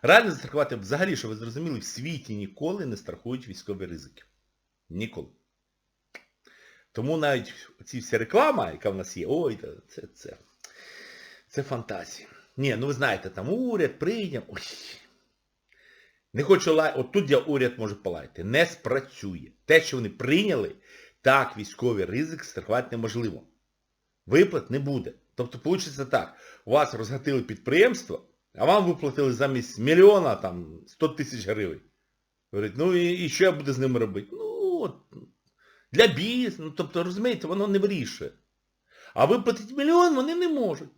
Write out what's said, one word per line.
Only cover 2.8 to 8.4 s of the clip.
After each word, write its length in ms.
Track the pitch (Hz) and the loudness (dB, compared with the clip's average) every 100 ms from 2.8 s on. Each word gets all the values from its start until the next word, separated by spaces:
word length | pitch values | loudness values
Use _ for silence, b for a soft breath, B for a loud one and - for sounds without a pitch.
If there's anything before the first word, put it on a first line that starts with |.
| 143 | -6
не 120 | 104 | -8
страхують 500 | - - 117 127 123 | -10 -12 -8 -8 -10
військові 380 | - - 95 90 | -16 -10 -10 -8
ризики. 380 | 82 69 - _ _ _ _ _ _ _ | -12 -16 -20 _ _ _ _ _ _ _
Ніколи. 380 | 87 113 - 69 _ _ _ _ _ _ _ _ - - _ b b b b b | -10 -8 -10 -16 _ _ _ _ _ _ _ _ -20 -20 _ b b b b b
Тому 260 | - 127 160 | -6 -4 0
навіть 360 | 147 135 - - - _ - | 0 0 -4 -14 -20 _ -14
ці 140 | 123 | -12
вся 180 | - 113 | -2 -2
реклама, 540 | 113 208 | 2 4